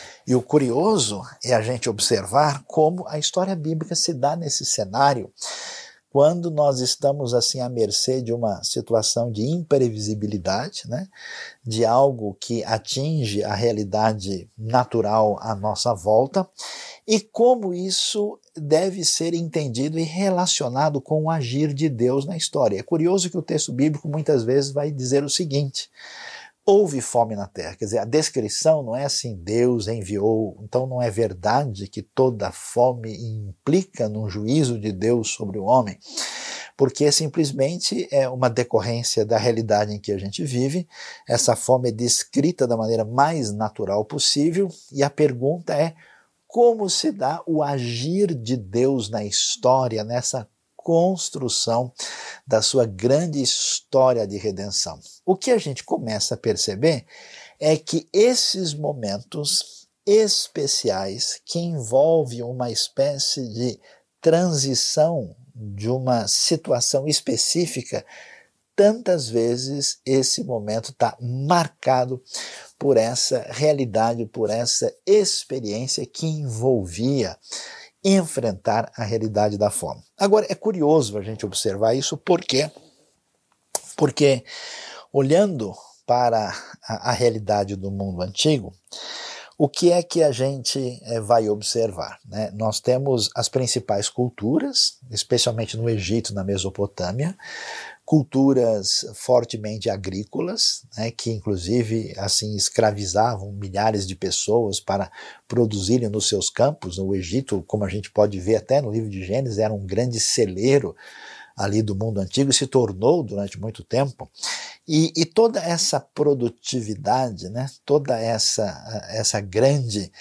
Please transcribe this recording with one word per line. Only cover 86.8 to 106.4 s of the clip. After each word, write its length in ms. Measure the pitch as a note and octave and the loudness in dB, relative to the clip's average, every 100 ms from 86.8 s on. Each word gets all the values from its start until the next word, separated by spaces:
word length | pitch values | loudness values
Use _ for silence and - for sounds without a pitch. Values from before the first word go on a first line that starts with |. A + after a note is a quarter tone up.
a, 280 | - A2 G#2+ | -10 -6 -4
a 0 | |
realidade 640 | G2+ A#2+ A2 G#2 G#2 G2+ G2 | 2 2 0 0 0 0 -4
do 160 | G2 | -6
mundo 300 | G2 G2 F2+ | -6 -6 -4
antigo, 520 | F#2+ - D#3 C#3 - - _ - - - - - - - | -6 0 2 2 -2 -16 _ -16 -14 -14 -14 -14 -18 2
o 120 | C#3+ | 2
que 220 | - F3 | 4 4
é 100 | F3 | 4
que 220 | E3+ E3 | 0 2
a 80 | D3+ | 2
gente, 680 | A#2+ C3+ C3+ - C#3+ B2+ B2 | 2 -2 -2 -4 -4 -4 -8
eh, 180 | A2 A#2 | -6 -6
vai 260 | G#2 A#2 G#2+ | 4 4 4
observar, 720 | G#2 G#2 A#2 A2 F2 - - - | 0 -2 -2 -2 -2 -10 -12 -12
né? 260 | G2+ G#2+ G2+ | -6 -6 -2
Nós 260 | A2 - | -2 0
temos 480 | - B2+ C#3 B2 G#2 - | 0 0 2 0 0 -2
as 120 | - | -2
principais 640 | C3 B2 A#2+ - G#2 - | 0 0 -2 0 -2 -2
culturas, 880 | - B2 - G#2+ D#3 C#4 B3+ - - B2+ | -2 -4 -2 0 0 0 0 0 -2 -10
especialmente 680 | A2 - B2 B2 A2+ A2 A2+ | -8 0 0 2 -2 -6 -4
no 100 | A#2 | -2
Egito, 460 | G#2+ F2+ A2+ - | -2 0 -2 -2
na 100 | G2+ | -6
Mesopotâmia, 920 | F#2+ G2 F#2+ - G2+ - F2+ A#2 D#3+ - - - - - - - | -2 -2 -2 -2 -4 -2 -6 -2 -4 -6 -14 -14 -12 -12 -14 -18
culturas 1040 | - D#3 B2+ C3+ C#3 C3 A2+ G#2+ F#2+ - - | 2 2 4 2 4 6 4 2 0 -2 -4
fortemente 760 | A2+ - B2 A#2 A2 G#2+ G#2+ A2+ | -10 2 2 2 -6 -8 -4 -4
agrícolas, 960 | G2+ G2 F#2+ G#2+ - F3 A3 - - - - | -4 -4 -6 -6 -6 -4 0 -2 -2 -10 -6
né, 120 | A#2 | -6
que 220 | - A#2 | -4 -6
inclusive 800 | A2 G#2+ F#2 F2 A#2+ A2 A2+ G2+ F#2+ | -4 -2 -2 0 0 2 -2 -4 -8
assim 380 | G2 - G#2+ G#2 | -2 -2 -2 -4
escravizavam 960 | - - A2 G2+ F#2+ G2 A#2 G#2+ G2+ | -2 2 2 2 -2 2 2 0 -8
milhares 520 | G2+ G2+ F#2+ A2 G#2 F#2+ | -10 -6 0 0 0 -4
de 100 | F#2+ | -6
pessoas 640 | F#2+ - - A#2 G#2+ F#2+ | -4 -4 2 2 2 -4
para 300 | - G3 F#3+ - - - _ | -2 -2 -4 -10 -20 -20 _
produzirem 640 | A2+ A2+ G#2 F#2 B2 A2+ | 0 0 0 2 2 2
nos 180 | G#2 - | -2 0
seus 220 | G2 | 0